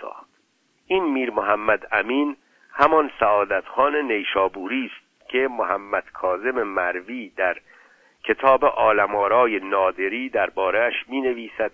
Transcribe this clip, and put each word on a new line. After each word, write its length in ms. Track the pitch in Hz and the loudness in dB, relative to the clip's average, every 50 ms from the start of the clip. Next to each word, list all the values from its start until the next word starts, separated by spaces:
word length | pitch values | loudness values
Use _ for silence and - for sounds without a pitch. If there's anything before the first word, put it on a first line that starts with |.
ساخت. 280 | - - - - - _ _ _ _ _ _ _ _ _ _ _ _ - | -12 -14 -14 -16 -18 _ _ _ _ _ _ _ _ _ _ _ _ -2
این 160 | 185 190 185 | -2 0 0
میر 280 | 156 139 135 127 117 | 0 0 -2 -2 -2
محمد 560 | 107 110 101 101 107 104 107 110 107 101 - - | -4 -4 0 0 0 0 2 0 0 0 -2 -2
امین 440 | - 104 98 110 127 139 147 147 139 - _ _ _ _ _ _ | -2 -2 -2 0 0 0 0 -2 -4 -8 _ _ _ _ _ _
همان 400 | - - 143 156 160 156 151 131 - - | 0 2 4 6 6 4 2 0 -2 0
سعادت 460 | 117 104 104 104 101 98 101 95 - | 2 4 4 4 2 2 0 -2 -2
خان 300 | - - 117 131 143 147 | -2 0 2 2 2 2
نیشابوری 920 | 151 143 127 113 104 92 - - 98 95 95 - 98 90 95 120 135 127 | 0 0 0 -2 -2 -2 -2 0 0 0 0 -2 -4 -6 -6 -6 -6 -6
است 440 | 78 - - - _ _ _ _ - | -8 -12 -16 -20 _ _ _ _ -4
که 180 | - 127 131 135 | -2 0 0 0
محمد 560 | 123 113 - 90 92 98 101 101 104 92 - - - | -2 -4 -2 -2 -2 -4 -2 -4 -4 -4 -4 -6 -8
کاظم 500 | - - 92 90 92 104 127 127 127 110 | -4 -2 -2 -2 -2 -2 -2 -2 -2 -4
مروی 680 | 101 95 95 90 87 87 90 87 104 123 127 113 92 - | -2 -2 -2 -2 -2 -2 -4 -8 -10 -10 -10 -12 -10 -4
در 220 | - 92 90 85 - - _ - - - _ _ _ _ _ _ _ - | -2 -2 -2 -2 -4 -10 _ -20 -20 -20 _ _ _ _ _ _ _ -4
کتاب 420 | - 107 - - 135 135 123 139 | -2 -2 2 4 4 6 6 4
عالم‌آرای 920 | 143 - 113 117 110 107 104 101 98 104 104 101 98 110 120 127 120 107 98 | 2 2 4 4 4 4 4 2 2 2 0 2 2 4 4 4 2 2 -2
نادری 720 | 95 98 101 98 95 92 90 - 95 98 104 120 127 131 | -2 -2 0 2 2 2 2 0 -2 -4 -4 -4 -6 -4
درباره‌اش 800 | - 110 98 - - 95 95 92 92 107 117 120 110 - - - | -2 -2 -2 0 -2 -2 -2 0 2 2 0 0 -2 -4 -8 -6
می‌نویسد 640 | 127 139 135 127 123 117 113 107 - - 110 104 | -6 -4 -2 -2 -2 -4 -8 -10 -6 -6 -6 -6